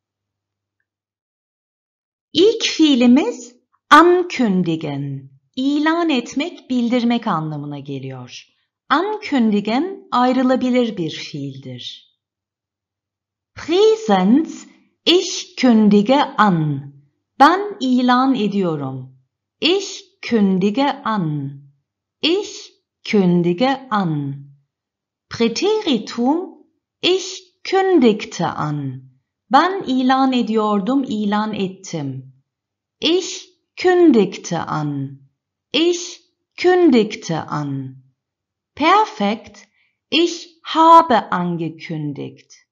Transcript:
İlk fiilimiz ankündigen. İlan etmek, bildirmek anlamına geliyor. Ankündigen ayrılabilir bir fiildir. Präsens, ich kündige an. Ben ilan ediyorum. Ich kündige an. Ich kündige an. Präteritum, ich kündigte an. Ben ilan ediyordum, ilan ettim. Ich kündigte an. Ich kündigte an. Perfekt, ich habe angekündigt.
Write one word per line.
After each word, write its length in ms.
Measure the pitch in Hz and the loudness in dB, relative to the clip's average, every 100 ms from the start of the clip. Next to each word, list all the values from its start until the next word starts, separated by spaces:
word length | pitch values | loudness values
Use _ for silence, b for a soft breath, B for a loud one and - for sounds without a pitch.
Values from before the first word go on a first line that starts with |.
| _ _ _ _ _ _ _ _ _ _ _ _ _ _ _ _ _ _ _ _ _ _ _ | _ _ _ _ _ _ _ _ _ _ _ _ _ _ _ _ _ _ _ _ _ _ _
İlk 300 | 302 403 466 | 2 2 2
fiilimiz 920 | - - 311 247 247 262 453 - - _ _ _ - | -2 2 2 4 6 4 2 -6 -14 _ _ _ 6
ankündigen. 1400 | 294 349 359 349 - 226 185 165 160 151 143 143 135 - _ _ - | 8 8 4 0 -2 0 0 0 -4 -4 -6 -8 -10 -14 _ _ -6
İlan 540 | 269 294 311 339 339 | -2 0 0 0 0
etmek, 600 | 254 - 262 339 - - | -2 -4 -6 -8 -10 -6
bildirmek 580 | 254 233 247 233 233 233 | -2 0 0 0 -2 -2
anlamına 520 | 160 156 151 147 143 | -4 -4 -8 -10 -12
geliyor. 640 | 139 135 131 131 123 - - _ _ _ - | -10 -10 -10 -14 -16 -20 -20 _ _ _ -4
Ankündigen 1160 | 277 403 427 - 277 220 208 208 247 370 392 - | -2 -2 -6 -4 0 2 0 0 -2 -4 -8 -6
ayrılabilir 840 | 247 254 254 254 262 254 247 233 202 | 0 2 2 0 0 0 0 0 -2
bir 140 | 151 | -8
fiildir. 1040 | - - 147 139 135 131 123 - - _ _ _ _ _ _ _ _ _ _ _ _ _ _ _ - | -8 -12 -12 -12 -12 -16 -16 -16 -18 _ _ _ _ _ _ _ _ _ _ _ _ _ _ _ -16
Präsens, 1120 | - 359 440 440 - 190 185 277 320 - - b b _ - | -2 2 4 2 2 2 4 2 0 -8 -20 b b _ 2
ich 500 | 359 - - - - | 2 2 -6 -12 0
kündige 640 | 254 220 214 208 208 277 269 - | 4 4 6 4 4 2 2 2
an. 580 | 208 170 151 139 143 - _ _ _ - | 2 2 -2 -4 -8 -20 _ _ _ 4
Ben 380 | 285 381 415 - | 4 4 -2 -6
ilan 560 | 262 247 247 247 269 214 | 0 2 2 2 2 0
ediyorum. 840 | 208 202 180 156 135 131 127 _ _ _ _ _ | 0 0 0 -2 -6 -10 -14 _ _ _ _ _
Ich 420 | 285 392 - - - _ | 0 0 -4 -12 -20 _
kündige 800 | - 226 196 185 202 233 277 262 | -4 0 2 0 0 0 -4 -4
an. 480 | 220 214 160 147 139 139 - _ _ _ _ _ | -6 -4 -4 -6 -8 -12 -20 _ _ _ _ _
Ich 500 | 294 381 415 - - _ _ _ | -2 -2 -4 -12 -20 _ _ _
kündige 840 | - 208 180 175 175 175 262 277 262 | -2 2 2 2 0 0 -2 -2 -4
an. 460 | 208 175 151 139 139 - _ _ _ _ _ _ _ _ | -4 -2 -4 -6 -10 -16 _ _ _ _ _ _ _ _
Präteritum, 1200 | - 233 226 370 427 359 233 - - 247 339 381 - _ _ _ _ | -2 -2 0 -2 -2 -2 -4 -4 -2 -2 -2 -4 -14 _ _ _ _
ich 420 | 339 381 - - - _ | -2 -2 -4 -14 -20 _
kündigte 840 | - 381 381 349 240 208 - - 160 | -4 0 2 4 4 2 -4 -6 -6
an. 540 | - 151 147 139 131 - _ _ _ - | -4 -6 -6 -8 -10 -18 _ _ _ 0
Ben 320 | 269 349 381 285 | 2 2 -2 -4
ilan 460 | 262 254 262 262 | 0 2 2 2
ediyordum, 680 | 247 220 220 214 208 190 277 | 0 0 0 0 0 0 -2
ilan 500 | - 214 208 208 214 | -2 -4 -2 -2 -4
ettim. 800 | 208 185 - - 165 139 131 - _ _ _ _ _ _ _ | -4 -6 -8 -10 -8 -8 -10 -14 _ _ _ _ _ _ _
Ich 420 | 311 370 - - - _ _ - | -2 0 -2 -10 -16 _ _ -2
kündigte 840 | 359 359 339 233 185 - - 165 | 2 6 6 6 2 -2 -8 -6
an. 600 | - 151 147 143 139 - _ _ _ _ _ | -4 -6 -4 -6 -8 -12 _ _ _ _ _
Ich 480 | 294 339 349 - - _ _ _ - | 0 0 -2 -8 -16 _ _ _ -2
kündigte 920 | 359 370 339 247 208 - - 160 - | 2 4 6 4 2 -4 -6 -6 -6
an. 480 | 151 143 139 135 - _ _ _ _ _ _ _ - | -8 -6 -8 -10 -16 _ _ _ _ _ _ _ -2
Perfekt, 840 | 311 403 415 - 202 226 - - _ _ _ _ _ | 2 2 0 -2 -4 -4 -10 -20 _ _ _ _ _
ich 360 | 285 339 - - _ | 0 0 -2 -14 _
habe 680 | - 311 330 330 330 214 - | -6 2 8 8 6 2 0
angekündigt. 1200 | 185 175 170 160 156 - 156 147 143 131 131 _ - _ | -4 -4 -4 -6 -10 -10 -8 -8 -8 -12 -16 _ -20 _